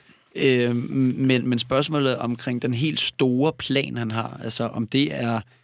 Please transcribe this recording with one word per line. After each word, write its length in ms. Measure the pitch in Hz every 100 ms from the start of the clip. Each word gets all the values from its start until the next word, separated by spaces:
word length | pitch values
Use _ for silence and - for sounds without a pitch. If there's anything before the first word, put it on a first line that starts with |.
| _ _ _ -
Øh, 400 | 139 127 120 120
men, 720 | - 135 131 - 131 127 123
men 120 | 123
spørgsmålet 580 | 117 135 147 151 135 117
omkring 440 | 120 120 - 123
den 120 | 143
helt 260 | 120 151 147
store 540 | - - 131 123 151
plan, 440 | 156 - 135 135 120
han 140 | 117
har, 280 | 113 117 -
altså 200 | 117 - 117
om 200 | 117 110
det 260 | 131 147
er, 280 | 143 120 113 - _